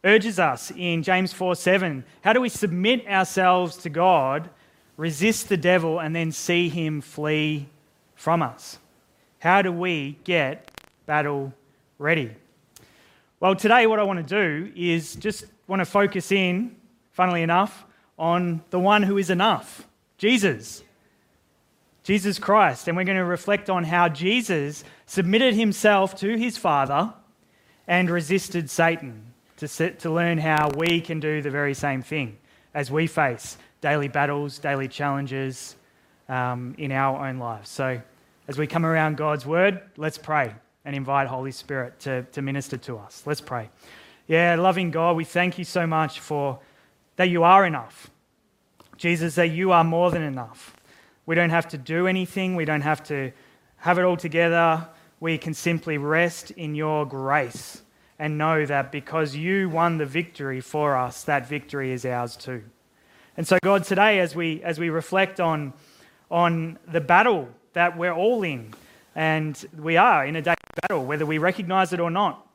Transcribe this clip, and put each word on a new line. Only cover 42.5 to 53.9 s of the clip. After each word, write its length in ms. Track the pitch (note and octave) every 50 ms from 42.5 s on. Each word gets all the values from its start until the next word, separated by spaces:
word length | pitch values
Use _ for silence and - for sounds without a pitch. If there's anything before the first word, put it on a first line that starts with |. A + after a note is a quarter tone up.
| C#3 C#3 C3+ - -
to 200 | B2 - - B2
us. 240 | G#2+ G2+ - - - -
Let's 120 | D3 D3+ -
pray. 300 | - - C3 A#2+ A2 G#2 _ _ - - - - - - - _ _
Yeah, 300 | - D#3+ E3 F3 F3 E3+
loving 340 | E3 F3+ F#3+ F3 F#3 F#3 E3+
God, 260 | D#3 D#3+ E3 F3 E3+
we 100 | E3 D#3+
thank 340 | - - F3 F3+ F3+ F3+ -
you 40 | F3
so 220 | - - F3+ E3+
much 360 | E3 D#3+ D#3+ D#3+ D3 - -
for 380 | - - D#3 D3 C#3+ C#3 B2+ - - _ _ _ _ _ _ _ _ _ _
that 120 | - F#3 F#3
you 140 | F3 E3+ E3
are 200 | E3+ F#3 G3 G3
enough. 460 | F3 D#3 C3 A2+ - - - - - _ _ _ _ _ _ _ _ _ _ _ _ _ _ - _ -
Jesus, 380 | _ - F3 E3+ E3 E3 E3 C3+
that 160 | F3 E3+ E3+
you 220 | D#3+ E3+ F#3+ F#3+ F3+
are 100 | E3+ E3+
more 260 | E3 E3 E3+ F3 F3+
than 140 | E3 E3+ D#3
enough. 520 | D3 C3+ C3 A#2+ A2 - - - - - _ _ _ - _ _ _ _ _ _
We 80 | - E3
don't 160 | E3+ F3 E3+
have 160 | E3 E3+ D#3+
to 100 | - -
do 300 | D3 B2+ D3+ D#3+ E3 F3+
anything. 480 | F#3 F#3 F#3+ F#3 F3 - G3+ F#3 F#3 F#3
We 100 | F3 D#3
don't 160 | D3 D#3 D3
have 220 | C#3 D3+ D#3 D3 - -
to 220 | D3+ C#3 C3+ B2+ - _ _ _ _ _ _ _ _
have 220 | _ - E3+